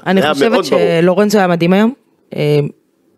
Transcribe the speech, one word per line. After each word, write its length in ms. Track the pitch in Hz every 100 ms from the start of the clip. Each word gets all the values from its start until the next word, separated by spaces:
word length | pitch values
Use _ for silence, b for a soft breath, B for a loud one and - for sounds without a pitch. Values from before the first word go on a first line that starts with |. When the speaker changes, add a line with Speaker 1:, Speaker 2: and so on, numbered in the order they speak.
| -
Speaker 1:
אני 140 | 190
Speaker 2:
היה 120 | 151
Speaker 1:
חושבת 180 | 143 226
Speaker 2:
מאוד 120 | - 285
ברור. 100 | - - 165
Speaker 1:
שלורנצו 380 | 175 180 208 208
היה 80 | 180
מדהים 260 | 170 170
היום, 200 | 190 220 269 _ _ _ -
אה, 40 | 147 147 143 - _ _ _